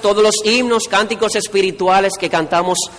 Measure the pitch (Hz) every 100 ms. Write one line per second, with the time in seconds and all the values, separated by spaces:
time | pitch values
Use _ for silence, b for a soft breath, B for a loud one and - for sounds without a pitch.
0 | 208 208 214 208 214 240 247 226 - 190
1 | 220 226 214 214 196 196 190 - 185 190
2 | 196 190 170 170 156 170 180 180 -